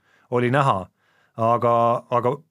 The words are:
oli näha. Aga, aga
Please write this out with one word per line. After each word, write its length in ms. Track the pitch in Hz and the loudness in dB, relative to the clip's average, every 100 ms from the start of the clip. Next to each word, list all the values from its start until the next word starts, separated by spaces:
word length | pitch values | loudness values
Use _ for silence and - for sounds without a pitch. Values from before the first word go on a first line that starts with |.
| _ _ - 123 | _ _ -6 -2
oli 160 | 123 | 0
näha. 300 | 139 135 98 90 _ _ _ _ - | 0 0 -2 -6 _ _ _ _ -4
Aga, 360 | 113 117 117 117 117 123 - | 0 0 2 2 2 0 -2
aga 220 | 120 120 131 _ | -2 -2 -4 _